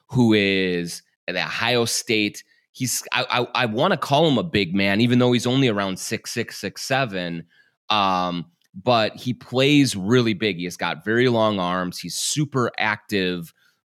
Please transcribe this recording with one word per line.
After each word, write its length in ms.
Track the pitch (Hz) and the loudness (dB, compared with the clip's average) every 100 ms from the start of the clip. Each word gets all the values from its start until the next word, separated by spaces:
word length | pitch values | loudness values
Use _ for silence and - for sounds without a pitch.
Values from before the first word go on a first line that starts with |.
| _ | _
who 240 | 127 117 | 2 4
is 720 | 107 98 98 92 87 85 - _ _ - | 4 4 2 0 -2 -4 -10 _ _ -8
at 80 | 90 | -4
Ohio 480 | 82 - 117 123 | -4 -2 0 0
State. 580 | 117 - - 110 104 - - _ _ | 0 -2 -2 0 0 -4 -20 _ _
He's, 320 | - 123 - - | -8 -6 -6 -4
I, 140 | 120 - | -4 -2
I, 340 | 123 123 117 | -2 -2 -2
I 20 | 123 | -2
wanna 320 | 107 175 190 | 0 0 0
call 320 | - 143 165 | 0 2 4
him 80 | 123 | 2
a 60 | |
big 300 | 87 104 92 | 0 0 0
man, 280 | 95 98 101 | 0 2 2
even 180 | 120 123 | 4 4
though 140 | 123 | 4
he's 140 | 123 123 | 2 2
only 200 | 131 131 | 2 2
around 320 | 101 98 90 | 0 -2 -4
six 320 | - 110 - | -6 -8 -8
six, 260 | 117 110 - | -8 -8 -8
six 260 | 98 - | -10 -8
seven. 600 | - 135 131 95 87 85 - _ _ _ - | -4 -2 -2 -4 -6 -8 -12 _ _ _ -2
Um, 560 | 107 98 92 90 87 82 _ _ | 0 2 2 0 -4 -8 _ _
but 440 | 95 123 117 107 - | -6 0 2 2 -4
he 160 | 127 | -8
plays 640 | 113 - 127 135 147 131 104 | -8 -4 2 4 6 4 0
really 380 | 95 127 113 98 | 2 4 4 0
big. 220 | 107 87 | -2 -2
He 60 | 87 | -6
has 120 | - | -4
got 260 | 87 78 | -6 -4
very 240 | 104 117 127 | -2 2 2
long 320 | 113 110 101 | 4 2 0
arms. 380 | 90 90 90 - | -2 -2 -4 -6
He's 180 | 87 - | -8 -6
super 560 | - 151 147 135 120 - | -4 -2 -2 -2 -2 -2
active 760 | 107 107 - 104 92 90 85 _ _ _ | -2 -4 -4 -2 -2 -4 -8 _ _ _